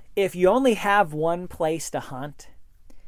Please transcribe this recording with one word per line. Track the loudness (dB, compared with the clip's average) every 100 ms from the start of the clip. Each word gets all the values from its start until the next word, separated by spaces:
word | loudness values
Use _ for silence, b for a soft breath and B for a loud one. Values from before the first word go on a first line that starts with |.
| -8 -2
if | -2
you | 4 4
only | 6 4
have | 2 2 4 2
one | 0 -2 -2 -6
place | -4 -2 -2 -6
to | -8
hunt, | -8 -10 -10 -14 -20 -20 -20 -20 -18 b